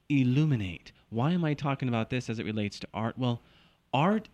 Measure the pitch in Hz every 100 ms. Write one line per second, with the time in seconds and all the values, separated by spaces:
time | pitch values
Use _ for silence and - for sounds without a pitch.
0 | - 143 123 131 156 123 95 78 - -
1 | _ 110 143 180 156 139 147 139 127 117
2 | 113 127 120 113 98 110 104 - - 101
3 | 113 - 127 117 - - _ _ _ 131
4 | 175 220 -